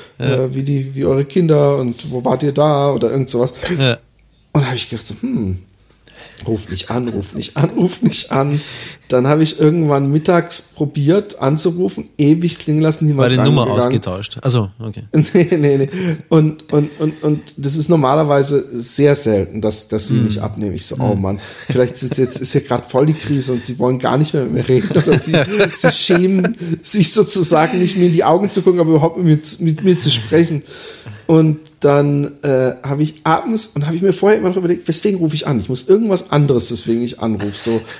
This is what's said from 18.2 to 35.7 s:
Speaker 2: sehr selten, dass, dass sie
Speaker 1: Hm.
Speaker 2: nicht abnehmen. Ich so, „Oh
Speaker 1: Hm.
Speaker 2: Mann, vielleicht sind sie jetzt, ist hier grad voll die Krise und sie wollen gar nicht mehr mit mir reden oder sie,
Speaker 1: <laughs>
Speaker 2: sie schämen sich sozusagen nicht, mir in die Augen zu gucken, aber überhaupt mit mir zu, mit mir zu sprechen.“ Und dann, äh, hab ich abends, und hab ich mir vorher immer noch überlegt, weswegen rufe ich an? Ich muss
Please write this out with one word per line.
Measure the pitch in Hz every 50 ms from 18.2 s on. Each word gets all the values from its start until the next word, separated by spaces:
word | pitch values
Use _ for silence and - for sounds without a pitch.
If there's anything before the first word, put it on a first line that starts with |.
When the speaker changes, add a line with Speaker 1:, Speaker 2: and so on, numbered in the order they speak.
| 156 147 143 139 139 139 143 139 127 - 120 120
Speaker 2:
sehr | 117 - - - 139 147 143
selten, | - - 113 107 101 95 82 - 110 104
dass, | 107 107 - - -
dass | 110 107 - -
sie | 131
Speaker 1:
Hm. | 127 107
Speaker 2:
nicht | 107 107 104
abnehmen. | 104 107 104 - 107 101 87
Ich | - -
so, | - - -
„Oh | - 104 104
Speaker 1:
Hm. | 98 95
Speaker 2:
Mann, | 95 98 101 - - - - - -
vielleicht | - 123 123 123 -
sind | - 131 123 -
sie | - 131
jetzt, | 123 - -
ist | 127 - -
hier | 143 131
grad | - 123 120 - -
voll | - 131 143
die | 156 156
Krise | 151 - 107 147 139 123 127 127
und | 120 -
sie | - 123 -
wollen | - 127 131 127
gar | - 123 - 135
nicht | 151 - -
mehr | 151 127
mit | 117 117
mir | 127 127 -
reden | 127 127 - -
oder | - - 147 160 - 147
sie, | - 156 165 165 139 175 202
Speaker 1:
<laughs> | 208 202 175 151
Speaker 2:
sie | - - 254 -
schämen | - - - 180 175 180 185 196 190 180 175 - - 175 170 165 165 -
sich | - - 214 175 - -
sozusagen | 220 190 - - 190 170 - 170 151 156 165 196 180
nicht, | 180 175 -
mir | 190 175
in | 180 160
die | 165 -
Augen | 131 160 175 202 202
zu | - 196 170
gucken, | 190 180 180
aber | 165 156
überhaupt | 160 151 147 165 170
mit | - 180
mir | 165 151 151 156
zu, | - - - 175
mit | 165 156 151 -
mir | 185 180 170
zu | - 147
sprechen.“ | 123 120 104 110 - 160 170 165 165 143 - - - - - - - - - 113 104 107 -
Und | - 165 160 160 160 151 156 - - _ _
dann, | - 143 143 143 143 143 143 143 143 127 - - -
äh, | 147 135 127 131 127 - - -
hab | 139 143 139
ich | 151 151 - - -
abends, | 156 160 151 - 226 226 214 -
und | - - 151 143
hab | 151 165
ich | 175
mir | 185 196 180
vorher | 185 - 202 214 220
immer | 214 185
noch | 175
überlegt, | 190 180 175 175 175 - -
weswegen | 165 - - 214 196 180
rufe | 170 156 151
ich | 147 -
an? | - 139 113
Ich | 92
muss | -